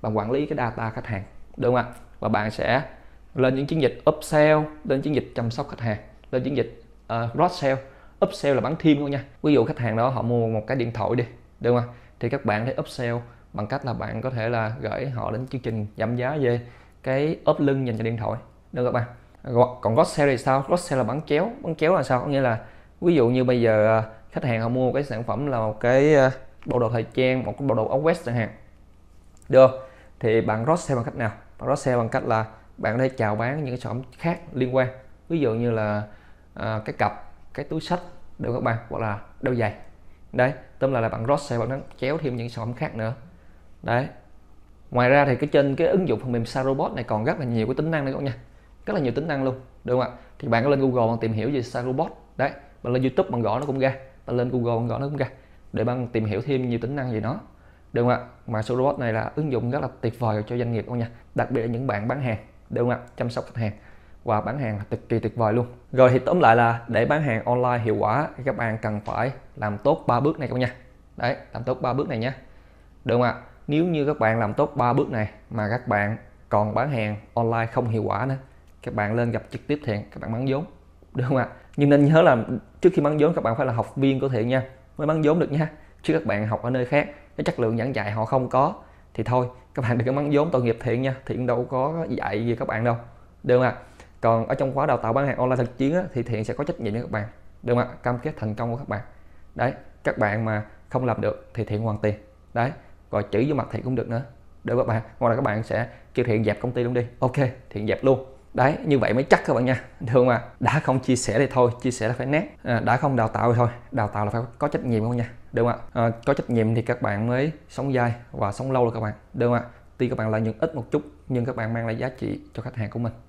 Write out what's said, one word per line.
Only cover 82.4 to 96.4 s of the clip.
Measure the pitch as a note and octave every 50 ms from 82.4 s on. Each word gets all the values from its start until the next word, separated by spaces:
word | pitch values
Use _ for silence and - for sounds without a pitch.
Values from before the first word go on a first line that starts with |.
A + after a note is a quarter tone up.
| A2 - C3 A2+ - - - -
trước | - F3+ E3+
khi | - D3
bán | C#3+ D3+ D3+
vốn | D3 D#3+ E3+
các | D#3+ -
bạn | A2+ A#2
phải | A2+ C#3+
là | C3 A#2
học | A2+ G#2+ - -
viên | C#3 C3+ C3+ C3+ C3
của | B2 C3+
Thiện | B2+ A2+ A2 A#2+
nha, | B2+ C3 C3 - - - - - -
mới | - D#3
bán | C#3+ D#3 D#3+ D#3
vốn | D3 D#3 F3
được | D3+ - C#3
nha. | D3+ D#3 D#3+ - - - - - - -
Chứ | - D#3
các | D#3+ -
bạn | A2+ G2 G#2 G#2+
học | G#2+ A2 - -
ở | A#2+
nơi | B2+ C3 B2
khác, | B2 D3 C#3+ D3 - - - - - -
cái | - D#3
chất | - E3+ -
lượng | A#2+ A2 A2+
giảng | A#2 A2+ C3 C3+
dạy | A2 G2+ G#2
họ | G#2 A2 A2
không | A2+ - C3 B2+ A#2+
có | - C3 C3+ D#3 - - - - - - - - -
thì | - A2+
thôi, | A2+ B2 B2+ B2+ A#2+ - - - - -
các | - C3
bạn | A2+ A#2+ B2
đừng | A2+
có | B2 C3
bán | C#3+ D3 C#3+ D3
vốn | C#3+ D3+ E3+
tội | D#3+ B2+ A#2
nghiệp | A#2 A2+ -
Thiện | - A#2+ A2+ A#2+ C3
nha. | C3+ C3 C3 -
Thiện | - A#2 G#2 B2+
đâu | A#2+ B2 A#2+ B2 A#2+
có | B2+ B2+ C3 D3 D#3+ E3+ E3 -
dạy | B2 - - - G2+ G#2 A2+
gì | A#2 A#2
các | A2+ C3+ -
bạn | - A2 A2+
đâu, | A#2+ A#2 A#2 - - - - - - - - -
đúng | C3 B2+ B2 B2+
không | A#2+
ạ? | G#2+ - - - - - - - - -
Còn | - A#2 A2+ A2+ A2+
ở | - -
trong | B2+ C#3+ C3+ C3
khóa | C#3 C#3
đào | D3+ C3
tạo | A2+ - A2+ C#3+
bán | C#3 C#3
hàng | C#3 B2+
online | - C3 B2+ C3
thực | B2 B2 A#2+ - -
chiến | C3+ C#3 D#3
á, | F3+ F#3 F3+ -
thì | A#2+ A#2
Thiện | B2 A#2 G#2+